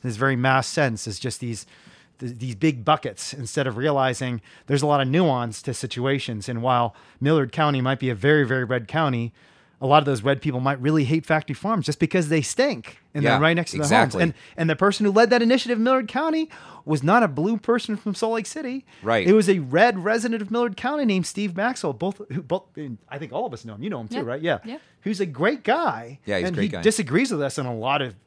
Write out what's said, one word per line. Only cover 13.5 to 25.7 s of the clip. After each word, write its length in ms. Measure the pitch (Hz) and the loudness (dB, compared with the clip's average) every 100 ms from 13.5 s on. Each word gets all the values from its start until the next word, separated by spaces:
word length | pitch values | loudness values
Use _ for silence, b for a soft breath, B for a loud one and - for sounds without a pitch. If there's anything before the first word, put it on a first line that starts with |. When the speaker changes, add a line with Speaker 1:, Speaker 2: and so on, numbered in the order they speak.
| 170 | 2
Speaker 1:
next 160 | 165 | -2
to 60 | - | -2
the 40 | |
Speaker 2:
exactly. 380 | 147 110 117 113 | 2 4 4 2
Speaker 1:
homes. 120 | 170 | 0
And, 0 | B B - | B B -2
and 140 | 165 | 0
the 60 | 156 | 2
person 280 | 196 196 | 2 2
who 60 | 214 | 2
led 200 | 196 233 | 6 6
that 120 | 240 | 6
initiative 340 | 233 254 240 233 | 4 2 2 0
in 40 | |
Millard 240 | 233 262 220 | 2 2 0
County 420 | 254 320 320 311 B B B | -2 0 -2 -4 B B B
was 180 | - 151 | -2 0
not 220 | 139 220 | 4 4
a 40 | 214 | 4
blue 280 | 135 175 226 | 0 -2 -2
person 400 | - 233 - 208 | 0 0 0 -6
from 180 | 208 | -6
Salt 200 | 196 226 | -4 -2
Lake 120 | 226 196 | -2 -6
City. 380 | 311 277 269 - b | -8 -8 -10 -12 b
Speaker 2:
Right. 240 | 101 113 95 | 0 2 6
Speaker 1:
It 60 | |
was 160 | 214 190 | 6 6
a 100 | 196 | 2
red 400 | 135 147 233 196 | 2 4 4 2
resident 360 | 185 226 233 226 | -2 -2 -2 -4
of 120 | 202 | -4
Millard 240 | 226 240 190 | -2 -2 -2
County 280 | 247 302 | -4 -2
named 220 | 254 190 165 | 0 0 -2
Steve 300 | - 202 175 | -4 -6 -2
Maxwell. 360 | 220 254 165 | -4 -2 -6
Both, 260 | 123 180 196 208 | -4 -6 -6 -8
who, 120 | 143 | -10
both, 200 | 139 185 _ - | -4 -6 _ -14
and 200 | 147 113 _ | -12 -12 _
I 100 | 139 | -12
think 140 | 147 | -8
all 120 | 131 | -8
of 80 | 240 | -8
us 120 | 117 | -10
know 100 | 113 | -14
him. 80 | 104 | -10
You 80 | 170 | -8
know 100 | 160 | -8
him 60 | 110 | -8
too, 120 | 247 | -8
Speaker 3:
Yeah. 40 | |
Speaker 1:
right? 180 | 120 135 | -6 -4
Yeah. 180 | 165 127 | -2 -4
Speaker 3:
Yeah. 140 | 220 285 b b | -6 -16 b b
Speaker 1:
Who's 200 | 196 202 | -6 -4
a 60 | 185 | -4
great 380 | 127 185 269 | 0 -2 0
guy. 560 | - | 0